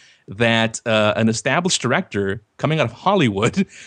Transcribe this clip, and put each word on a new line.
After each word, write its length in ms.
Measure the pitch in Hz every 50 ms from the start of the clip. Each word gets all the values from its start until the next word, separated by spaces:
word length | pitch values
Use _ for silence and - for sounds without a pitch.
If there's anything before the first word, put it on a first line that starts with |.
| - - _ _ _
that, 540 | - 98 95 120 113 113 113 113 113 113 - -
uh, 260 | 117 110 110 107 104 -
an 120 | - 113 113
established 540 | 110 - - 135 131 170 180 185 - - -
director 580 | 123 131 175 185 - - 101 98 98 98 104 - _ _
coming 240 | - - 135 160 156
out 60 | 131
of 60 | 117 117
Hollywood, 760 | - - 185 208 190 147 117 98 95 110 165 - 190 190 - - - -